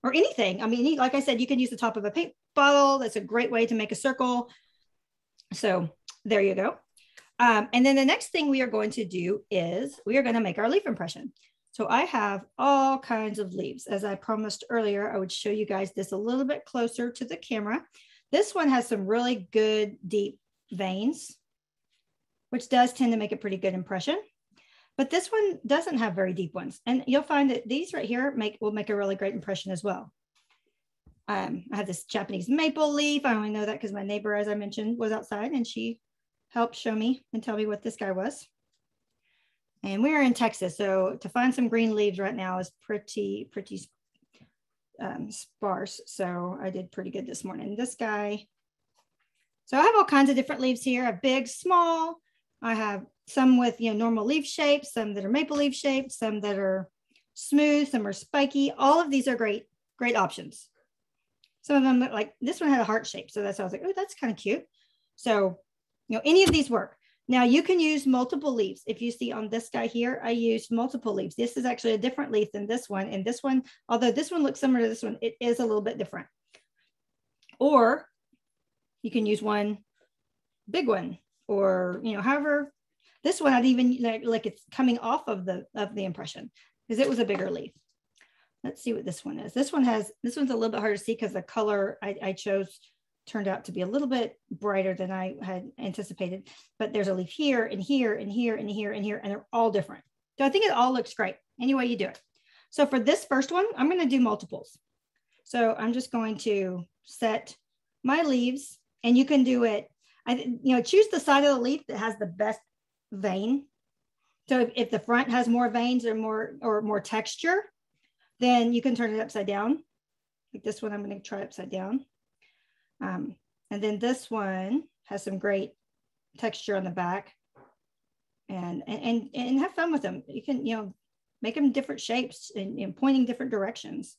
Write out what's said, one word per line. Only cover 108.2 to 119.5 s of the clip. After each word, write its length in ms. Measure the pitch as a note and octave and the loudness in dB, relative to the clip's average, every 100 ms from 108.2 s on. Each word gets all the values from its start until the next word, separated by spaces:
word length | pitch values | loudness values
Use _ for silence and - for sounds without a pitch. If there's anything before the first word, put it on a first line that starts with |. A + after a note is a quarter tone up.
leaves, 560 | D#4 B3+ B3 C4+ - - _ _ | 2 2 0 -2 -10 -20 _ _
and 140 | A#3 A#3+ | 6 6
you 80 | |
can 200 | C4+ C#4+ | 8 6
do 200 | B3+ B3 | 6 4
it, 260 | A#3 G#3 - _ _ _ - | 2 0 -6 _ _ _ -4
I, 80 | B3+ B3+ A#3+ | -2 -2 -2
you 140 | C4+ B3 | 2 2
know, 60 | |
choose 260 | A#3+ F#4+ G#4+ | 6 6 6
the 120 | E4 | 2
side 240 | D4 C#4 | 4 6
of 100 | C#4+ | 6
the 60 | C4 | 4
leaf 260 | B3 D4+ - | 2 -2 -4
that 100 | G3+ | -4
has 180 | A3 G#3 | -4 -4
the 80 | G3 | -6
best 340 | F3+ G#3+ G#3+ _ _ _ _ _ | -2 -2 -2 _ _ _ _ _
vein. 540 | G3 G3 F#3 G#3+ C#4 C#4 _ _ _ _ _ _ _ - | -4 -2 0 0 -2 -2 _ _ _ _ _ _ _ 0
So 120 | B3+ | 2
if, 100 | A#3+ B3 | 2 0
if 140 | A#3+ | -2
the 80 | A3+ | -2
front 320 | - A#3+ C4 | 2 2 4
has 180 | A#3+ A#3+ | 2 4
more 200 | A#3+ A#3+ | 4 2
veins 380 | A#3 A#3+ B3 A#3 | 2 0 0 0
or 80 | |
more, 420 | A3 A3 G#3+ - - | -2 -2 -4 -6 -4
or 180 | A#3 G#3+ | -2 0
more 180 | A3 - | 0 -2
texture, 640 | - A3 - - E4 F#4+ G#4+ _ _ _ _ _ _ _ | -2 -4 -4 -2 0 0 -2 _ _ _ _ _ _ _
then 320 | B3 A#3+ A#3 | 4 4 4
you 80 | A#3+ | 2
can 140 | B3+ | 0
turn 180 | A#3 A#3 | 0 0
it 60 | A3 | -2
upside 260 | A3+ G#3+ | -4 -4
down. 360 | G3 | -2